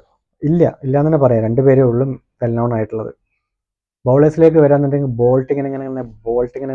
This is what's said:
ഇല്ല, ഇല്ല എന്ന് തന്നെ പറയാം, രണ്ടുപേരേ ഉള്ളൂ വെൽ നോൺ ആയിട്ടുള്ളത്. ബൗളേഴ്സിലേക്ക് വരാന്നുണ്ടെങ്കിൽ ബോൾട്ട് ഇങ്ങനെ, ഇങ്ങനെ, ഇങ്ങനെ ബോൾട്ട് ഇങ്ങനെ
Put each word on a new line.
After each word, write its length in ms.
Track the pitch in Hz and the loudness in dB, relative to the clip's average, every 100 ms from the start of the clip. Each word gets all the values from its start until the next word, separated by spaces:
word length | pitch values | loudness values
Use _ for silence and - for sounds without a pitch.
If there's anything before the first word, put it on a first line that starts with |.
| - _ _ _ | -12 _ _ _
ഇല്ല, 200 | 147 170 156 - | -2 0 0 -2
ഇല്ല 100 | 135 139 | -4 -2
എന്ന് 100 | 151 | 0
തന്നെ 120 | 156 | 2
പറയാം, 200 | 131 117 110 | 2 2 0
രണ്ടുപേരേ 360 | 117 135 131 131 | 0 2 4 2
ഉള്ളൂ 160 | 117 135 131 _ _ | 0 -4 -6 _ _
വെൽ 120 | 120 117 | -6 -4
നോൺ 120 | 120 113 | -4 -4
ആയിട്ടുള്ളത്. 360 | 107 110 107 - _ _ _ _ _ _ _ _ | -6 -8 -10 -14 _ _ _ _ _ _ _ _
ബൗളേഴ്സിലേക്ക് 540 | 123 135 151 156 160 156 | 0 2 2 4 4 4
വരാന്നുണ്ടെങ്കിൽ 480 | 143 143 143 143 139 117 | 4 2 0 -2 -4 -2
ബോൾട്ട് 280 | 120 131 131 | 0 0 0
ഇങ്ങനെ, 160 | 143 139 | -4 -6
ഇങ്ങനെ, 140 | 135 135 | -8 -10
ഇങ്ങനെ 160 | 131 120 107 113 | -10 -12 -12 -6
ബോൾട്ട് 280 | 120 123 131 | -4 -4 -8
ഇങ്ങനെ 160 | 135 | -10